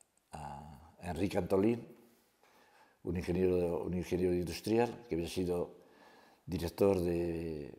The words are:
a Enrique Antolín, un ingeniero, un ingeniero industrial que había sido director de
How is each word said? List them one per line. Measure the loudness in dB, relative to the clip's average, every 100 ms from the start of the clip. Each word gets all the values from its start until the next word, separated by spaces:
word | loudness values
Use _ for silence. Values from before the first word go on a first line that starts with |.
| _ _ _
a | -14 -12 -12 -14 -18 -20 -12
Enrique | -8 -2 0 0
Antolín, | 2 4 4 2 -4 -18 -20 _ _ _ _ _ _ _ -20 _
un | -6 -4
ingeniero, | 0 4 4 4 2 0
un | -2
ingeniero | -4 -2 0 2
industrial | 2 -2 -6 0 2 2 -2 -6
que |
había | -4 -2
sido | -2 -2 -2 -4 -8 -20 -20 -20 -20 -20 _
director | -6 -4 -4 4 4 4
de | 2 0 0 -2 -6 -8 -10